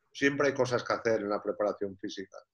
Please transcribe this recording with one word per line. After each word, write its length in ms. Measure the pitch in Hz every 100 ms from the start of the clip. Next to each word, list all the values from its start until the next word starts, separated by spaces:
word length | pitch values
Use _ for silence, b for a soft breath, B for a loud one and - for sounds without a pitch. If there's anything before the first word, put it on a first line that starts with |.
| _
Siempre 360 | - 139 143 143
hay 60 |
cosas 300 | 139 123 123
que 100 | -
hacer 280 | 104 117 110
en 80 | 101
la 120 | 101
preparación 560 | 104 - 104 - 101 95
física. 400 | 104 - 95 - -